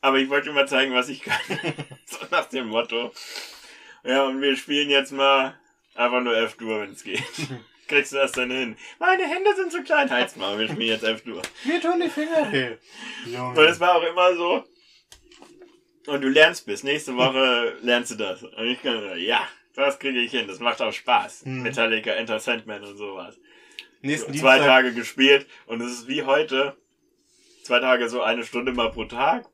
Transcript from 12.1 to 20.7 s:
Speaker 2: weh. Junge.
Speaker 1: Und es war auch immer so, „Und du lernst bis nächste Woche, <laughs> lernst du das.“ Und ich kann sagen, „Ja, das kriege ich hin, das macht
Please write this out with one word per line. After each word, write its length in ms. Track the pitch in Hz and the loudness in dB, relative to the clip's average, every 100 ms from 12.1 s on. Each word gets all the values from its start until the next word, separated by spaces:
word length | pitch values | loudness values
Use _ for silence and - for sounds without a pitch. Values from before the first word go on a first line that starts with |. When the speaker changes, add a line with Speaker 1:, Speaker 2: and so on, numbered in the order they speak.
| - 311 320 269 | -4 -2 0 0
Speaker 2:
weh. 240 | 139 127 110 _ - - - 117 | -2 -4 -8 _ -18 -16 -14 -12
Junge. 320 | 123 127 127 | -8 -4 6
Speaker 1:
Und 40 | 156 | 6
es 120 | 165 | 6
war 160 | 180 175 | 2 2
auch 60 | |
immer 320 | 170 170 180 | 2 2 2
so, 300 | 175 175 - - _ _ _ _ - _ - - - - _ _ _ - | 4 0 -2 -4 _ _ _ _ -20 _ -20 -20 -20 -20 _ _ _ -6
„Und 160 | 139 | -2
du 60 | 135 | 2
lernst 380 | 143 156 175 - | 8 6 6 -8
bis 160 | 101 | -6
nächste 340 | 135 147 - 123 | -2 -4 -2 0
Woche, 600 | 127 131 131 120 117 - | 2 4 4 4 0 -2
<laughs> 40 | |
lernst 300 | 120 120 117 | 2 2 2
du 20 | 110 | -6
das.“ 260 | 101 92 | -6 -6
Und 220 | - - 113 | -12 -8 -4
ich 160 | 123 | -4
kann 180 | 139 117 | -4 -4
sagen, 200 | 101 87 | -6 -6
„Ja, 260 | 95 117 - - _ | 0 0 -2 -12 _
das 240 | - 139 139 | 0 0 0
kriege 220 | 143 127 | -4 -2
ich 100 | 120 | -2
hin, 160 | 123 104 | -4 -6
das 100 | 95 | -2
macht 200 | 120 | -2